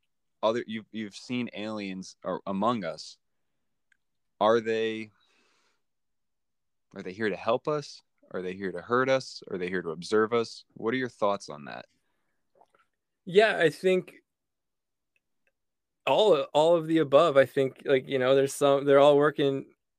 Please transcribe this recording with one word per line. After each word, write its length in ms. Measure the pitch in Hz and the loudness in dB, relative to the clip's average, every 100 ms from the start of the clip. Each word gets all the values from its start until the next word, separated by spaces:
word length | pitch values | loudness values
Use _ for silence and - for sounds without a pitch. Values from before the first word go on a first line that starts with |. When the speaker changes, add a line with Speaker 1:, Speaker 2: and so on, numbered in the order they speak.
| _ _ _ _ | _ _ _ _
Speaker 1:
other, 200 | 110 117 - | -2 -2 -6
you've, 200 | 110 101 | -10 -12
you've 240 | 110 104 - | -12 -12 -14
seen 340 | - 123 117 95 | -10 -8 -8 -10
aliens 640 | 107 107 101 92 90 - | -10 -8 -10 -12 -14 -14
are 180 | - 87 - | -10 -8 -8
among 360 | 95 110 120 85 | -4 -2 -4 -8
us. 320 | 78 - - _ _ _ _ _ _ _ _ _ _ _ _ | -12 -18 -20 _ _ _ _ _ _ _ _ _ _ _ _
Are 180 | 104 117 | 2 2
they, 520 | 110 113 110 110 107 _ _ _ _ _ _ _ _ _ _ _ _ _ _ _ _ _ _ 98 | 0 -4 -4 -6 -12 _ _ _ _ _ _ _ _ _ _ _ _ _ _ _ _ _ _ -16
are 60 | |
they 100 | 92 | -14
here 160 | 95 110 | -6 -4
to 60 | 90 | -4
help 320 | 107 127 - | -2 -2 -2
us? 340 | 151 143 - _ _ _ | -6 -8 -20 _ _ _
Are 100 | 95 | -10
they 120 | 90 | -8
here 180 | 92 95 | -8 -8
to 100 | 87 | -8
hurt 280 | 85 123 131 | -2 0 2
us? 340 | 135 - - - | 0 -2 -16 -12
Are 60 | 95 | -8
they 100 | 90 | -4
here 120 | 92 | -6
to 100 | 85 | -6
observe 420 | 80 85 107 110 | -10 -2 0 2
us? 320 | 117 113 - _ | -2 -4 -10 _
What 200 | - 110 | -10 -6
are 40 | 127 | -4
your 120 | 123 | -8
thoughts 400 | - 104 101 - | -4 -4 -4 -8
on 160 | 73 67 | -16 -14
that? 200 | 60 - _ _ _ _ _ _ _ _ _ _ _ _ _ 190 | -16 -18 _ _ _ _ _ _ _ _ _ _ _ _ _ 0
Speaker 2:
Yeah, 320 | 180 220 170 | 2 2 2
I 120 | 165 | 0
think 460 | 156 185 185 - - _ _ _ _ _ _ _ _ _ _ _ _ _ _ _ _ _ _ - | 0 0 0 -2 -16 _ _ _ _ _ _ _ _ _ _ _ _ _ _ _ _ _ _ -2
all, 300 | 147 214 151 - | 2 4 4 2
all 220 | 143 160 170 | 2 4 2
of 120 | 160 | 2
the 120 | 160 | 0
above. 380 | 143 139 165 135 | 4 4 6 4
I 80 | 127 | 4
think, 360 | 139 135 - - | 0 -2 -4 0
like, 220 | 135 143 | 0 0
you 120 | 135 | -2
know, 160 | 127 135 | 2 2
there's 180 | 139 | 2
some, 320 | - 143 139 143 | 0 2 2 4
they're 140 | 139 | 6
all 180 | 147 143 | 8 6
working, 480 | 147 143 139 135 143 _ _ | 4 2 -2 -2 -8 _ _